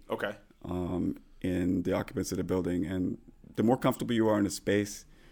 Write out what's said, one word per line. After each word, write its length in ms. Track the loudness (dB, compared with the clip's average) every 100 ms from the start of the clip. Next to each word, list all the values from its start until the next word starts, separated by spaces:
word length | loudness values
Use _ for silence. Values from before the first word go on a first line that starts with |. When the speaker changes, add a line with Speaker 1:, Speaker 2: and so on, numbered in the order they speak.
| -6
Speaker 1:
Okay. 220 | -4 -4 -6 -16 -16
Speaker 2:
um, 520 | -6 -4 -2 0 -2 -4 -12 -8
in 420 | -4 0 0 0
the 80 | 0
occupants 380 | -2 -2 -4 -4
of 60 | -4
the 60 |
building. 400 | 0 0 0 -2 -2
And 320 | -2 -2 -4 -12 -20 -12 0
the 60 |
more 140 | 2 4
comfortable 380 | 2 0 0
you 140 | 2 4
are 100 | 4
in 80 | 2
a 40 |
space, 540 | 0 2 2 0 -6 -16 -20 -20